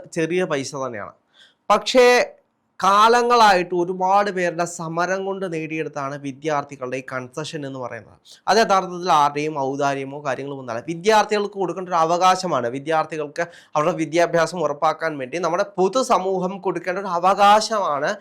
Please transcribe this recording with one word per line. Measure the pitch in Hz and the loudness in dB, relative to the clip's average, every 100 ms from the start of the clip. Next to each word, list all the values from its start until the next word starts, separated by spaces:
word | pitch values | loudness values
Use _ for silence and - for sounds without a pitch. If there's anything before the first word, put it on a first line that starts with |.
| - | -4
ചെറിയ | - 160 175 | -4 -2 0
പൈസ | 180 147 127 147 | 0 -2 -4 -8
തന്നെയാണ്. | 131 110 92 - _ _ _ _ - | -8 -8 -14 -16 _ _ _ _ 0
പക്ഷേ | 208 208 254 247 247 - - _ _ _ - | 2 4 6 6 6 2 -6 _ _ _ -2
കാലങ്ങളായിട്ട് | 185 202 220 240 240 240 220 185 180 180 | 2 6 6 6 4 6 6 6 2 -2
ഒരുപാട് | 175 185 185 202 202 | -2 0 2 2 2
പേരുടെ | 185 175 165 170 | 0 -2 -2 -4
സമരം | - 165 165 175 190 190 | -6 -6 -2 -2 -2 -4
കൊണ്ട് | 196 185 | -6 -6
നേടിയെടുത്താണ് | 165 156 160 147 147 139 143 | -6 -6 -6 -8 -8 -8 -8
വിദ്യാർത്ഥികളുടെ | 143 131 156 147 143 139 127 131 | -12 -8 -4 -2 -4 -10 -8 -8
ഈ | 131 | -8
കൺസെഷൻ | 131 123 160 147 160 139 | -10 -10 -10 -10 -10 -10
എന്ന് | 135 | -10
പറയുന്നത്. | 120 117 98 _ _ - - | -12 -12 -18 _ _ -8 0
അത് | 202 | 2
യഥാർത്ഥത്തിൽ | 226 190 180 180 180 | 4 2 0 -4 2
ആരുടെയും | 156 143 147 151 151 | 4 4 0 -4 -4
ഔദാര്യമോ | 135 139 143 139 135 143 147 | -4 -2 -2 -2 -6 -8 -6
കാര്യങ്ങളോ | 127 139 139 | -6 -6 -10
ഒന്നുമല്ല. | 127 113 120 | -8 -8 -8
വിദ്യാർത്ഥികൾക്ക് | 170 185 214 208 208 202 196 | -4 2 2 2 0 -4 -4
കൊടുക്കേണ്ട | 185 170 180 | -6 -6 -2
ഒരു | 175 | 0
അവകാശമാണ്. | 160 175 185 185 185 143 120 | 2 4 4 4 0 -2 -2
വിദ്യാർത്ഥികൾക്ക് | 135 143 160 156 156 147 147 170 - _ 156 | -6 -2 -2 -2 -6 -8 -6 -8 -10 _ -2
അവരുടെ | 151 | 0
വിദ്യാഭ്യാസം | 160 156 160 165 165 165 175 | 0 -2 0 2 2 0 0
ഉറപ്പാക്കാൻ | 151 143 160 156 165 151 | -4 0 -2 0 -4 -6
വേണ്ടി | 127 160 | -6 -4
നമ്മുടെ | 170 175 - - | -2 -2 -2 0
പൊതുസമൂഹം | 190 254 254 208 190 190 180 196 | 0 0 2 0 0 -2 -4 -6
കൊടുക്കേണ്ട | 190 170 170 180 | -6 -6 -6 -6
ഒരു | 196 | -4
അവകാശമാണ് | 170 180 196 202 214 214 220 180 143 151 208 | 0 2 4 6 6 4 -2 -2 -2 -2 0